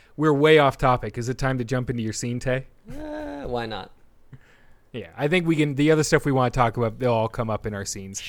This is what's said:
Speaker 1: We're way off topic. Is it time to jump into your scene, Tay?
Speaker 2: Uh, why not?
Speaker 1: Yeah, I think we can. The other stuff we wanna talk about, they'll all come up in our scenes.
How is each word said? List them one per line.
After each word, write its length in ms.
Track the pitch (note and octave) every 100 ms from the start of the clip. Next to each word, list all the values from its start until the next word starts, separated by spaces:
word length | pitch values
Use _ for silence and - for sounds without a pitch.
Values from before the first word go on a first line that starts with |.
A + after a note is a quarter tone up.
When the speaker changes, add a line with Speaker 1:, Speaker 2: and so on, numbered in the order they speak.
| _ -
Speaker 1:
We're 140 | D#3
way 260 | C#3 D3+ D#3
off 200 | C#3 -
topic. 400 | C3+ B2 A2 B2
Is 100 | A#2+
it 80 | A#2+
time 220 | C3+ C3
to 60 |
jump 260 | A2+ B2+ A#2+
into 120 | A#2+
your 120 | A2
scene, 240 | - A#2+ B2
Tay? 260 | C3 B2+ C3+ _ A3
Speaker 2:
Uh, 520 | C#4+ D4+ D4+ D4 C#4+
why 240 | C4+ - A2+
not? 240 | G2+ - - - _ - - - _ - - _
Speaker 1:
Yeah, 160 | A#2+ E2+
I 140 | - D3
think 180 | F3+ E3
we 100 | D3+
can. 180 | D3
The 160 | C3+ D3+
other 120 | D#3
stuff 200 | D3 D3+
we 80 | D3
wanna 160 | C3 B2
talk 260 | C3+ A#2 A#2+
about, 200 | A2+ A2+
they'll 140 | B2+
all 160 | A2+ A2
come 220 | - A2+
up 160 | G#2 A2
in 80 |
our 100 | G2+
scenes. 360 | G2 G2+ F#2+ G2